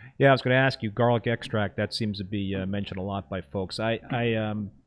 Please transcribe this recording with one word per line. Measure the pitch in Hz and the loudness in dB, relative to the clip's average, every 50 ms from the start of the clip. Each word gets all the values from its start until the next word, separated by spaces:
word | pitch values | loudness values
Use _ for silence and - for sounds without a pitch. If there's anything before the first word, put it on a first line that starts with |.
| - - - - | -16 -16 0 4
Yeah, | 135 139 | 6 6
I | |
was | 135 123 | 6 4
gonna | - 127 127 | 4 2 4
ask | 131 135 135 - - 113 | 4 4 2 0 -2 -4
you, | 107 | -4
garlic | 101 - 120 120 120 113 - 120 | 0 2 4 4 4 4 2 0
extract, | 117 - - - - 107 104 95 - - | -2 -2 -2 -2 -2 0 0 0 -2 -2
that | 107 101 - | -2 -2 -2
seems | - 117 107 101 98 | -2 -2 -2 -2 -4
to | 101 | -6
be, | 92 107 101 98 98 98 | -4 -4 -4 -2 -2 -2
uh, | 95 95 | -2 -2
mentioned | 95 101 104 101 - 95 95 | -2 -2 -4 -4 -6 -6 -6
a | 92 | -6
lot | 101 98 98 95 - | -4 -4 -6 -6 -6
by | 98 92 | -8 -8
folks. | - - - 101 95 90 - - | -8 -6 -6 -6 -6 -4 -4 -4
I, | 110 113 113 110 - - | -2 -2 -2 -2 -4 -4
I, | 131 120 120 120 113 | -2 0 0 2 2
um, | 110 110 107 107 107 104 98 - - _ | 0 0 -2 -2 -4 -6 -6 -10 -14 _